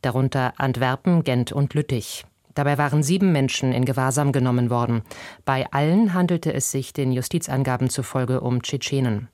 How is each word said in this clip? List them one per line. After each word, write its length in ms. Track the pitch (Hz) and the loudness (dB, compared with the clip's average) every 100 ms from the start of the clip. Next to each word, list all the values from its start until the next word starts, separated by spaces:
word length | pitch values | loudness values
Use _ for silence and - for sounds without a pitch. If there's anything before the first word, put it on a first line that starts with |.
darunter 540 | 135 123 131 135 127 - | 0 0 0 0 -2 -2
Antwerpen, 680 | 135 123 127 131 - 175 | -2 0 0 0 2 2
Gent 280 | 147 123 120 | 2 0 0
und 220 | - 143 | 0 0
Lüttich. 500 | 147 143 127 - - - _ _ | 0 -2 -4 -4 -12 -16 _ _
Dabei 240 | - 143 139 | -2 0 2
waren 240 | 147 147 | 2 2
sieben 300 | 143 185 190 | 2 2 4
Menschen 400 | 156 135 - 135 | 4 2 0 0
in 120 | 123 | 2
Gewahrsam 480 | 127 135 131 135 143 | 0 0 0 2 2
genommen 380 | 135 127 123 120 | 2 2 2 2
worden. 320 | 120 117 117 110 - - - | 0 0 -2 -4 -14 -18 -12
Bei 260 | - 135 - | -4 -2 0
allen 420 | 143 147 180 226 | 0 2 4 2
handelte 400 | 180 180 170 165 | 2 2 2 0
es 160 | 139 - | -2 -2
sich 240 | 135 131 | -4 -6
den 180 | - 131 | -2 0
Justizangaben 800 | 127 127 175 - 135 135 127 131 | 0 0 -4 -2 -2 0 0 0
zufolge 500 | - 123 139 123 127 | -2 -4 -2 0 -2
um 220 | 123 123 | 0 -2
Tschetschenen. 640 | - 135 - 139 127 107 117 | -2 -6 -2 0 0 -2 -6